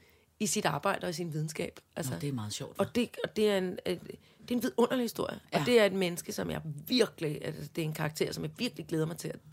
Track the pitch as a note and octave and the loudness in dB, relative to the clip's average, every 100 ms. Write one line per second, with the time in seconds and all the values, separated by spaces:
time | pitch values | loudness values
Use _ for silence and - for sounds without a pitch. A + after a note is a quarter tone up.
0 | _ _ _ - G#3+ - F3+ C#3+ G3+ - | _ _ _ -4 -2 0 0 0 0 0
1 | F3+ E3 F3 D3+ D#3 D#3 - - _ - | -2 -4 -4 -4 -4 -4 -6 -6 _ -6
2 | C3 - C#3+ B2+ G#2+ - C3+ - G3 A#3+ | -4 -4 -4 -4 -4 -6 -8 -2 0 0
3 | A#3+ - A3+ - G#3+ G3 F#3 - - F3 | 0 -2 -4 2 4 4 0 -4 -4 -6
4 | - - - - - B3 A3+ - A#3+ B3+ | -6 -16 -16 -18 -4 -2 0 4 4 4
5 | A#3 - - - - - A#3+ A#3+ G3+ F#3+ | 0 -2 -4 -6 -2 0 6 8 8 6
6 | F3 F3 - - E3+ D#3 D#3 C#3+ - B3+ | 2 0 -6 -4 -2 -2 -4 -8 0 4
7 | G#3 - D#3 - - - D3+ - D#3 D#3 | 4 2 -4 -4 -6 -8 -8 -4 -4 -2
8 | D#3+ D#3 - - D#3 D#3 A#3 - D#3+ D#3+ | -2 0 -2 0 -6 -4 -4 -4 -4 0
9 | D#3+ E3+ - - - | 0 -2 -8 -8 -2